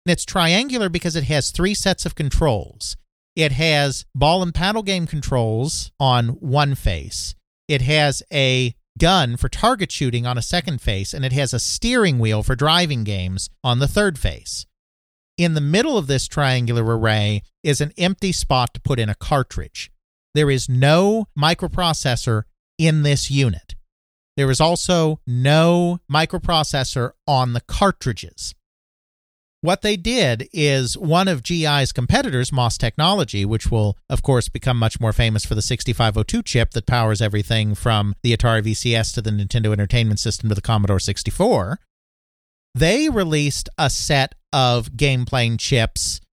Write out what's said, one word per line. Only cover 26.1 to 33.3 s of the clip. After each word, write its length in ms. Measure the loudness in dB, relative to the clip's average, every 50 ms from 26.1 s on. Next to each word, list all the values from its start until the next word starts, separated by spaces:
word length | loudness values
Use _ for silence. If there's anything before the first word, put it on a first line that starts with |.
| 0
microprocessor 1000 | 0 0 0 -2 -4 -2 0 0 0 0 0 -2 -4 -4 -4 -4 -4 -4 -4 -6 _ _
on 260 | -2 0 0 0 0 -2
the 100 | -6 -6
cartridges. 920 | -4 -2 2 2 2 2 0 -4 -6 -6 -8 -10 -16 -16 -14 -14 -14 -14 _ _ _ _ _ _ _ _ _ _ _ _ _ _ _ _ _ _ _ _ _
What 200 | -2 0 0 0
they 160 | 0 0 0
did 520 | 0 0 0 2 2 2 2 2 0 -4 -6 -4
is 460 | 0 2 2 2 2 0 -2 -4 -4
one 280 | -2 2 2 2 2
of 160 | 2 0 -2 -2
G 240 | -4 -2 -2 0
I's 240 | 0 2 2 0 0
competitors, 640 | -2 -2 0 2 2 2 2 0 -2 -2 -2 -2 0
moss 240 | 0 0 0 0
Technology, 720 | 0 -2 -2 -2 0 2 2 2 2 0 -2